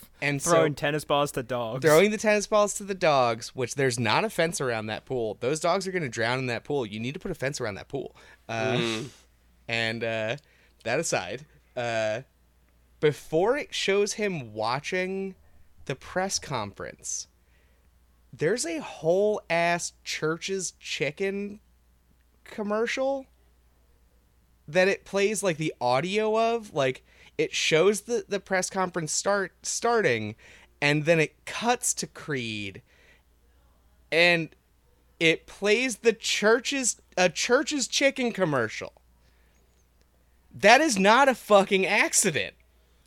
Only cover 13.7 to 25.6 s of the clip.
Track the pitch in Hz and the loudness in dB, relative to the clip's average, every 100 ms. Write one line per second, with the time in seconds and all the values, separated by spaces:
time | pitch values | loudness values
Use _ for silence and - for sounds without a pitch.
13.7 | - - 202 208 - 208 170 117 107 110 | -4 0 2 0 -2 -4 -4 -8 -4 -2
14.7 | 131 - 185 185 190 190 185 - - - | -2 -2 -4 -2 -4 -8 -10 -20 -20 -20
15.7 | - - 135 - 180 190 - - 127 104 | -14 -10 -10 -6 -4 -2 -4 -4 -6 -6
16.7 | - - - - - - _ _ _ _ | -8 -12 -12 -10 -10 -12 _ _ _ _
17.7 | _ _ _ _ _ _ - 151 240 320 | _ _ _ _ _ _ -4 -2 0 -4
18.7 | 320 - - 160 185 208 208 - 170 170 | -6 -10 -4 2 4 2 0 -2 0 2
19.7 | 175 - - - - 156 165 - 190 165 | 0 -4 -10 -10 -4 -4 -4 -4 -6 -6
20.7 | - - - 147 151 196 196 202 208 _ | -10 -10 -4 -4 -2 -4 -4 -8 -12 _
21.7 | _ _ _ _ _ _ _ - - 208 | _ _ _ _ _ _ _ -16 -8 -4
22.7 | 214 233 262 269 277 269 _ _ _ _ | -2 -2 0 -2 -2 -8 _ _ _ _
23.7 | _ _ _ _ _ _ _ _ _ - | _ _ _ _ _ _ _ _ _ -2
24.7 | 165 190 - - 196 202 220 196 151 | 2 2 2 -2 0 0 0 -2 -2